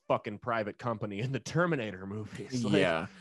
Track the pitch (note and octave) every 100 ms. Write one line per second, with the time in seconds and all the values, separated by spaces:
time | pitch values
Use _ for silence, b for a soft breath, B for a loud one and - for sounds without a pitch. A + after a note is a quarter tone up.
0 | - B2+ A#2 G2+ B2 A2+ G#2 - B2 A2
1 | G#2 G2+ B2+ C#3 - D#3 F3 D3+ A2 F#2
2 | F#2+ G#2+ G#2+ - - B2+ A2 G2 F2+ D#2+
3 | F#2 -